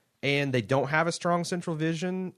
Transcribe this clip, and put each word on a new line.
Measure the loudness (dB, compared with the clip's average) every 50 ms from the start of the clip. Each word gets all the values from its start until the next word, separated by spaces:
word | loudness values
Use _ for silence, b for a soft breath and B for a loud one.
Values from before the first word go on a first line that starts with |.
| _ _ _ _
and | 0 0 2 2 2 2 2
they | 0
don't | 2 2 2 2 2 2
have | 2 2 2 2
a | -2
strong | -2 0 0 0 0 0
central | -2 -4 -4 -4 -4 -4 -2
vision, | -2 -2 -2 -2 -4 -4 -4 -4 -6 -8 -10